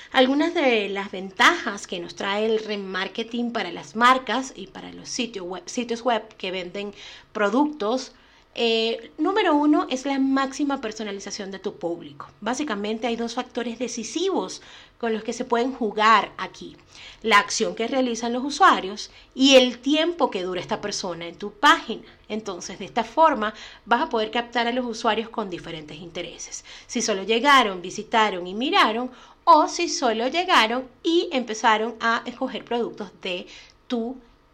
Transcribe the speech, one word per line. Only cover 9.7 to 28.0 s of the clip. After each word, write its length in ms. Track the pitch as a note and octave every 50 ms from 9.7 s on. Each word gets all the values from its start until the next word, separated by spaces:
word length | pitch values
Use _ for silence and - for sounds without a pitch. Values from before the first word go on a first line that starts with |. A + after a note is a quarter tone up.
| D4+ F4 D#4+ -
es 160 | C4 C4 -
la 120 | C#4 C#4 C4+
máxima 640 | C4+ C4+ C4+ C4+ C4+ C4+ C4+ - D4+ C#4+ C#4 C#4
personalización 720 | B3+ A3 G#3+ - A3 G#3 G3 G3 - G3+ - - G3+ F#3+
de 80 | G3 F#3
tu 140 | - G#3 -
público. 520 | - - E3 E3+ E3 E3 D3 - - - - - -
Básicamente 640 | G#3 A3 B3+ C4 D4+ D4 G#3+ G3+ G3+ G#3 A3 A3 -
hay 80 | A#3+ A#3
dos 200 | A3+ A#3 A#3 -
factores 440 | C4 A#3+ - - B3 A3+ A#3+ A3+ -
decisivos 840 | B3+ A#3 - - - - - D#4+ F4+ G4 F4+ B3 F#3 F3+ - - - - - - - - _ -
con 140 | - A3+
los 100 | A3 G#3
que 120 | G#3+ B3 A#3
se 100 | - B3+
pueden 280 | - A#3 A#3 A#3 C4+
jugar 600 | C4 - B3 G#3 F#3+ G#3+ G#3+ A3 A3+ G3+ F#3 - - -
aquí. 360 | F#3+ F3+ - - F3+ - - - _ _ - - - - - -
La 160 | - A3+ G#3 G3+
acción 380 | G3+ - - - A3 F3+ -
que 100 | - A3+
realizan 460 | A#3 C4+ C4 C4 B3 A3+ A3+ - A#3
los 100 | A#3 B3
usuarios 680 | B3 C#4+ C#4+ - F#4+ E4+ C4+ F#3+ F3+ F#3 G#3 G#3+ - - - - - _ -
y 220 | - C4+ C#4 C4+
el 220 | B3+ B3+ B3 A#3+ -
tiempo 520 | - C4+ D4+ D#4 D#4+ E4+ E4+ - C4 A#3+
que 120 | - G3
dura 180 | F3+ F#3 F3+ F3+
esta 200 | - - A3 G#3
persona 460 | - G3+ G3 - - F#3 E3+ E3 E3+
en 100 | E3+ F3
tu 160 | - G3+ G#3
página. 500 | - - - D4 - G#3+ - - G#3+ - - - - _ _ -
Entonces, 520 | G#3+ A3 A3 G3+ F#3 F3 - - F#3 -
de 60 | G3
esta 180 | F3 - A#3+ A3
forma, 500 | - - D4+ E4 D#4+ C4 G#3+ G#3+ G#3+ A3 - - - - - -
vas 180 | G3+ A#3 A#3+
a 60 | C#4+ D4
poder 240 | - A3+ G#3+ A3
captar 340 | - A#3+ A#3+ A#3 - B3 A#3
a 60 | A#3
los 140 | A#3+ B3+ B3+
usuarios 420 | A#3+ A3 - - A3+ G#3+ G#3+ A3+ A3
con 220 | - - G#3 F#3+
diferentes 480 | F3 D#3 - E3+ D#3+ D#3 D3+ - D#3 D3+
intereses. 680 | F#3 E3 - F3 E3 - - - - - - - - - - - -
Si 140 | - - B3
solo 220 | G3+ A3+ G#3 F#3+
llegaron, 600 | F#3+ F#3+ A3+ A#3+ A#3 C#4+ C#4 C4 A#3+ G#3 F#3+ F3+
visitaron 640 | E3+ F#3 - -